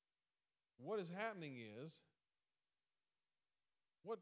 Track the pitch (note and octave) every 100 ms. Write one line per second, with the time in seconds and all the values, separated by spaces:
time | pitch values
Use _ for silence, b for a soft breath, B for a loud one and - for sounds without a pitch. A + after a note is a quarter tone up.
0 | _ _ _ _ _ _ _ - B2+ G#3+
1 | E3+ F3+ A3+ G3+ D3+ B2+ A2 G#2+ D#3+ -
2 | - _ _ _ _ _ _ _ _ _
3 | _ _ _ _ _ _ _ _ _ _
4 | F#3 A3